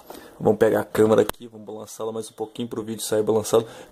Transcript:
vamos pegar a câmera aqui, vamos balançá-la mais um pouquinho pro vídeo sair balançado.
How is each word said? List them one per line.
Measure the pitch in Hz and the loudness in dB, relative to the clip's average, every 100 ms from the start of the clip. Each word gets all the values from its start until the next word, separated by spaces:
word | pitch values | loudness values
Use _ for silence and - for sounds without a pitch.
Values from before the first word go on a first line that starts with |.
| - - - - | -20 -20 -20 -2
vamos | 92 104 | 0 4
pegar | 110 107 | 2 2
a | |
câmera | 107 - 110 110 | 0 2 4 4
aqui, | 107 - 120 | 2 -2 -16
vamos | 110 107 | -18 -16
balançá-la | 107 104 - 110 | -16 -16 -10 -8
mais | 113 107 | -8 -12
um | |
pouquinho | - 110 - 120 | -12 -12 -8 -8
pro | 113 | -8
vídeo | 110 107 | -8 -8
sair | - 113 | -2 0
balançado. | 107 110 101 113 113 - - | 2 0 2 0 0 -8 -16